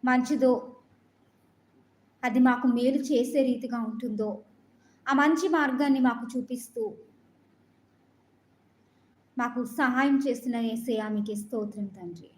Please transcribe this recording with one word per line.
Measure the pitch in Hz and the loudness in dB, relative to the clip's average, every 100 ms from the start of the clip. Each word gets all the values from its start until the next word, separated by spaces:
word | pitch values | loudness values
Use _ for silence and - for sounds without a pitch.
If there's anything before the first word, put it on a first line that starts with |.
| 247 | 2
మంచిదో, | 254 247 285 262 247 - - _ _ _ _ _ _ _ _ _ _ _ _ _ _ | 2 2 2 4 2 -2 -20 _ _ _ _ _ _ _ _ _ _ _ _ _ _
అది | 254 226 | -2 6
మాకు | 254 247 254 | 6 6 2
మేలు | 233 247 277 | 2 2 2
చేసే | - 277 247 294 | 2 0 2 2
రీతిగా | 262 240 254 233 | 2 0 -4 -6
ఉంటుందో, | 220 220 247 214 214 208 - _ _ _ _ _ - | -6 -6 -8 -4 -4 -6 -14 _ _ _ _ _ -2
ఆ | |
మంచి | 277 294 320 381 | 2 4 4 2
మార్గాన్ని | 320 285 254 285 269 | 2 0 0 2 4
మాకు | 254 233 240 254 | 2 0 -6 -8
చూపిస్తూ | 247 247 - - 214 214 - _ _ _ _ _ _ _ _ _ _ _ _ _ _ _ _ _ _ _ _ _ _ - | -8 -10 -10 -8 -8 -8 -20 _ _ _ _ _ _ _ _ _ _ _ _ _ _ _ _ _ _ _ _ _ _ -6
మాకు | 247 240 233 | -4 -4 -6
సహాయం | - 262 247 277 277 277 | -2 -2 2 2 2 2
చేస్తున్న | 240 254 233 | -2 -4 -4
యేసయ్యా, | 226 226 233 220 214 | -2 -4 -4 -4 -2
మీకే | 214 208 208 | -4 -4 -6
స్తోత్రం | 208 233 208 208 196 | -6 -6 -6 -8 -10
తండ్రి. | 185 175 165 156 | -10 -14 -14 -18